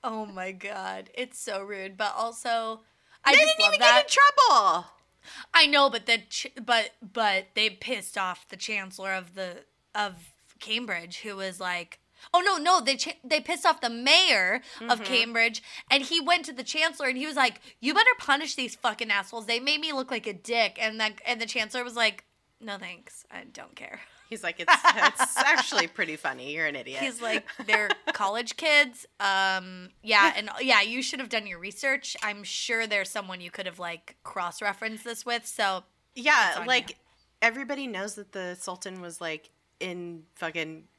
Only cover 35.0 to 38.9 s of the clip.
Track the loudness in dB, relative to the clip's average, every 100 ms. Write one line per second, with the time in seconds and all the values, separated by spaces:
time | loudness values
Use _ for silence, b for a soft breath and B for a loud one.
35 | -10 -10 -4 -6 -6 -2 0 -2 _ _
36 | _ -4 4 4 4 0 0 0 0 -18
37 | _ _ _ _ 0 0 -8 -8 -6 -8
38 | -8 -10 -14 -10 -10 -10 -10 -10 -12